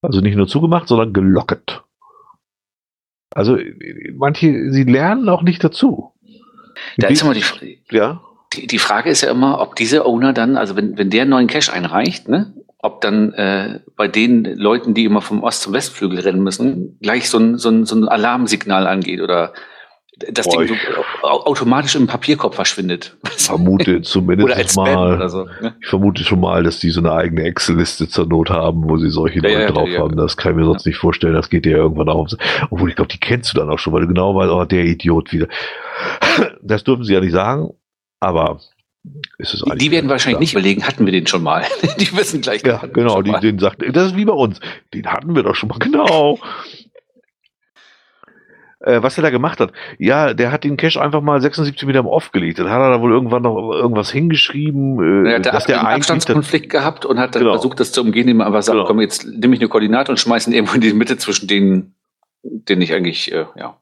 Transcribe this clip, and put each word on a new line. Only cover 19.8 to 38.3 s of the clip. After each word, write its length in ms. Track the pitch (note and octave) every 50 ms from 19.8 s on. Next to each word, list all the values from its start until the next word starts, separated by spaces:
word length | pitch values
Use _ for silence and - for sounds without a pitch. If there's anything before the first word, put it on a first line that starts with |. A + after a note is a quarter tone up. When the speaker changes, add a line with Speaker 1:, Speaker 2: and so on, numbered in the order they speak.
| - _ _ _ _ _ _ _ - -
Speaker 2:
das 160 | A2+ A#2 -
Speaker 1:
Boah, 120 | F2+ E2+ E2+
Speaker 2:
Ding 100 | E2 -
so 60 | A2+
Speaker 1:
ich 60 | A2 - - - - C#2 - - -
Speaker 2:
au-, 200 | - C#2+ D3+ D3
automatisch 540 | - D3 C#3+ B2+ C3 A#2 B2 C#3 D3 C3+ -
im 100 | D3 B2+
Papierkorb 480 | A2+ - - - - D3+ D3 B2 B2 -
verschwindet. 600 | - F#2+ - - - G2 F2+ F2 E2+ - - - _
<laughs> 40 | -
Speaker 1:
vermute 760 | - - - - - - E2 F2 F#2 F#2+ F#2 F2+ G2+ F#2 F2
zumindest 420 | E2+ - G2+ G2 F2+ F2 F2+ F#2+ G#2
Speaker 2:
Oder 100 | G#2 B2
als 140 | B2 - -
Spam 240 | - F#2+ F#2+ F2+ F#2
Speaker 1:
mal, 220 | F#2 F2+ F2+ F2+
Speaker 2:
oder 120 | F2+ F#2+ F2
so, 180 | E2+ F#2+ F#2 F2+ - -
ne? 140 | G#2 A2+ - _
Speaker 1:
ich 80 | - -
vermute 340 | - F#2+ G2 G2+ F#2 -
schon 160 | - - G2 F#2
mal, 240 | F2+ F2+ F2+ F2
dass 160 | F2 E2 E2+ -
die 120 | - E2+
so 100 | D#2+ F2
eine 100 | E2+ E2
eigene 320 | D#2+ E2 E2 F2 E2 D#2+
Excel-Liste 680 | D#2+ E2+ F2+ - - - E2+ E2 F2 - - - E2 D#2
zur 180 | - - F2
Not 220 | E2 E2+ E2 E2 -
haben, 400 | E2+ E2 E2 E2+ E2 E2 D#2 D#2
wo 80 | D#2
sie 140 | D#2+ D#2+ D2+
solche 300 | D#2 D#2+ D#2+ D#2+ - E2+
Speaker 2:
Ja, 80 | D#2+ G2+
Speaker 1:
Leute 140 | G#2+ G#2+
Speaker 2:
ja, 100 | A2 G#2
Speaker 1:
drauf 160 | F#2+ D2+ D#2 F2+
Speaker 2:
ja. 100 | F2 E2+
Speaker 1:
haben. 180 | D#2 D2+ D#2
Das 200 | D#2 D#2+ E2 -
kann 160 | - - F#2
ich 60 | E2+ D#2+
mir 80 | E2
sonst 200 | D#2+ E2+ - -
Speaker 2:
Ja. 40 | F2+
Speaker 1:
nicht 80 | E2 -
vorstellen. 360 | - E2+ D#2+ - - E2 D#2+
Das 160 | D#2+ - -
geht 160 | - E2 D2
ja 120 | E2 D#2 D2+
irgendwann 300 | D#2+ D#2+ D#2 D2+ D#2 D#2
auch. 200 | D#2 D#2+ D#2+ - - - - - - - D3 -
Obwohl, 200 | A2 F2 F2 F2
ich 40 | -
glaub, 140 | - C#3 -
die 100 | - -
kennst 340 | - - A#2+ B2 A#2 -
du 60 | - -
dann 100 | D#2 D2+
auch 100 | D2 C#2
schon, 120 | - D#2+
weil 100 | D#2+ D#2+
du 40 | E2+
genau 300 | E2+ F2+ F2+ F#2 G2 G2
weißt, 160 | F#2+ F#2 F2+
oh, 120 | E2+ F2+ F2+
der 200 | E2+ F#2+ F2+ F2
Idiot 480 | E2+ E2+ - - F2 E2+ E2 D#2+ -
wieder. 160 | - D#2+ E2 -
<laughs> 60 | - - - - - - - - - - - - - - - - E4+ E4 A#3+ - - -
Das 220 | - G2+ G#2+ G#2 -
dürfen 180 | - C3 A#2+
sie 100 | A#2+ G#2+
ja 80 | G2 F#2+
nicht 120 | F#2+ F#2
sagen, 380 | E2 F#2 F#2+ A2 C3 D3 D#3+ - - _ _ _ _ _ _ _ _ _
aber 400 | - F#2+